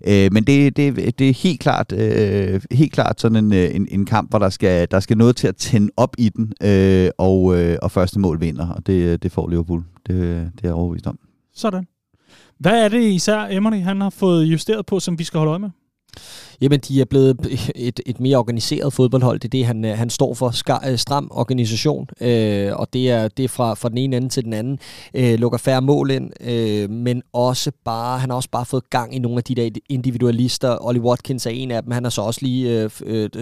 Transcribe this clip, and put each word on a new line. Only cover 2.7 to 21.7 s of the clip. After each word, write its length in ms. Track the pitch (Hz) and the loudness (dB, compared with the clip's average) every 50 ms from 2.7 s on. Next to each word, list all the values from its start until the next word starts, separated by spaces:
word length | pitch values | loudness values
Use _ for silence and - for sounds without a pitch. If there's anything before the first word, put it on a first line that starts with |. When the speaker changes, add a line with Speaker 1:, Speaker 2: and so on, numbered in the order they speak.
Speaker 1:
helt 220 | - 123 156 - - | 2 4 4 4 2
klart 280 | - 117 - - - | 0 0 0 0 0
sådan 240 | - 113 113 110 107 | 0 2 2 4 4
en, 80 | 104 101 | 4 4
øh, 220 | 92 90 82 - | 4 4 2 2
en, 120 | 90 101 - | -2 -2 -2
en 140 | - 98 101 | -2 -2 -2
kamp, 240 | - 117 107 - - | 0 0 0 0 0
hvor 100 | - 107 | 0 2
der 100 | 101 95 | 2 0
skal, 380 | - - 107 95 90 87 87 - | 0 2 2 2 4 2 2 2
der 80 | - 95 | 0 0
skal 180 | 92 - 117 | 2 2 4
noget 180 | 110 113 120 120 | 4 6 4 4
til 120 | - - | 4 0
at 80 | 107 92 | -2 -2
tænde 360 | - - - - 107 101 104 - | -4 -4 0 2 2 2 2 2
op 180 | - 123 - - | 0 0 0 0
i 120 | - 120 107 | 0 0 0
den, 220 | - - 113 107 - - - | 0 0 -4 -4 -4 -2 2
øh, 460 | 104 101 95 95 95 95 92 92 90 - | 4 4 6 6 6 6 4 4 2 2
og, 400 | - 92 95 95 92 92 92 90 87 | 2 2 2 4 4 4 4 4 4
øh, 180 | 85 85 85 82 | 2 2 0 0
og 100 | - - | -2 -2
første 280 | - 98 90 92 - 104 | 0 0 0 0 0 0
mål 200 | 98 90 80 82 | 0 0 0 0
vinder, 260 | 85 82 71 65 85 85 | -2 -4 -4 -4 -6 -6
og 180 | - - - | -6 -6 -2
det, 360 | - 95 90 87 85 85 82 - | 0 2 2 2 2 0 0 -2
det 80 | 90 | -4
får 180 | - - 85 85 | -4 -4 -2 -2
Liverpool. 340 | 85 85 82 85 87 85 85 87 - _ - | -2 -2 -2 -2 -4 -6 -6 -8 -16 _ -8
Det, 80 | - 92 92 90 87 85 85 85 85 85 | -4 -4 -2 -2 -2 -4 -4 -6 -8 -8
det 80 | - - | -6 -4
er 40 | |
jeg 60 | 87 82 | -4 -2
overbevist 340 | 82 87 87 85 82 - | -2 -2 -4 -4 -6 -8
om. 120 | - - - _ _ _ _ _ _ _ | -10 -10 -12 _ _ _ _ _ _ _
Speaker 2:
Sådan. 320 | - - 220 185 185 180 - _ _ _ _ _ _ _ _ _ _ _ _ _ - | -6 -6 -4 -4 -4 -8 -10 _ _ _ _ _ _ _ _ _ _ _ _ _ -2
Hvad 240 | 139 175 220 233 220 | 0 2 4 4 4
er 40 | 208 | 2
det 140 | 214 240 233 | 2 2 2
især, 360 | 214 190 175 - 214 214 214 208 196 | 4 2 2 2 0 0 0 -2 -4
Emery, 280 | 196 190 208 220 220 202 | -2 0 0 0 0 0
han 200 | 175 185 196 196 | -2 -2 -2 -2
har 80 | 196 196 | -2 -2
fået 360 | - - 196 185 175 165 156 | -2 0 2 2 4 4 4
justeret 400 | 160 165 151 - - 220 214 196 | 2 2 0 0 -2 -2 -2 -2
på, 140 | - 202 185 | -2 -2 -2
som 200 | - 185 175 156 | -2 -2 -4 -4
vi 40 | 170 | -4
skal 140 | - - | -4 -2
holde 120 | 165 156 156 | 0 0 0
øje 100 | 156 185 | 0 -2
med? 100 | 208 202 170 _ _ _ _ _ _ _ - - - - - - - - - - | -4 -8 -10 _ _ _ _ _ _ _ -20 -20 -20 -20 -20 -20 -20 -16 -4 0
Speaker 3:
Jamen, 180 | 131 139 143 135 | 2 4 4 2
de 220 | - - 135 135 | 0 0 0 0
er 40 | 131 | 2
blevet 540 | - 139 135 135 135 131 - - 120 131 117 98 127 - | 2 4 4 6 4 4 2 -2 -6 -6 -4 -6 -6 -6
et, 240 | - 123 123 - - - | -6 -6 -6 -6 -6 -8
et 140 | - 113 - | -8 -6 -2
mere 180 | 123 135 139 | 0 2 2
organiseret 560 | 127 113 113 117 113 - - 151 151 147 143 - | 2 2 0 -2 -4 -4 -4 -4 -2 -2 -2 0
fodboldhold. 460 | - 127 123 120 131 127 123 113 - | 2 2 2 2 2 2 2 0 -2
Det 80 | - | -4
er 20 | 117 | -4
det, 160 | - 131 123 | -2 0 0
han, 200 | 117 117 110 110 | 0 -2 -2 -2
øh, 120 | 110 104 | -2 -2
han 120 | 107 120 120 | -2 -4 -2
står 240 | - - 139 127 123 | -2 -2 -2 -2 -2
for. 160 | 117 131 123 | -2 -2 -2
Ska-, 400 | 120 - - - 135 - - 135 | -2 -2 -2 -2 -2 -2 -2 -2
øh, 60 | 127 | -2
stram 300 | 117 - - 143 143 139 - | -2 -2 -2 -2 -4 -4 -4
organisation, 760 | - 131 120 - 131 127 120 107 | -4 -4 -2 -2 0 0 0 -2